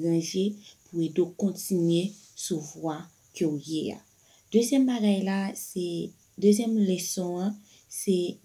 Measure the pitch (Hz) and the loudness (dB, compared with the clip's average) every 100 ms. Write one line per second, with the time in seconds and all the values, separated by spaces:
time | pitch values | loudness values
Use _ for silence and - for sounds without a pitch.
0 | 165 165 165 185 202 208 - - _ 170 | 0 0 0 -2 -2 -4 -14 -20 _ -4
1 | 160 156 175 - 202 - - 185 170 170 | 0 0 -2 0 -2 -2 -2 0 2 2
2 | 190 - - - - 165 151 160 160 156 | 0 -8 -18 -12 -6 -6 -8 -8 -8 -8
3 | - _ _ - 165 147 139 156 104 - | -12 _ _ -4 -2 -2 -6 -6 -6 -8
4 | - _ _ _ _ 214 240 277 262 240 | -16 _ _ _ _ 2 4 2 2 2
5 | 208 196 190 196 196 - - 185 175 170 | 2 2 0 -2 -4 -6 -10 -6 -4 -4
6 | - - _ - 196 208 226 220 190 180 | -8 -12 _ 4 6 6 4 2 2 2
7 | - - 180 175 190 208 - - _ - | -2 -4 -4 -2 -4 -4 -14 -20 _ -6
8 | - 180 175 - | 0 0 0 -6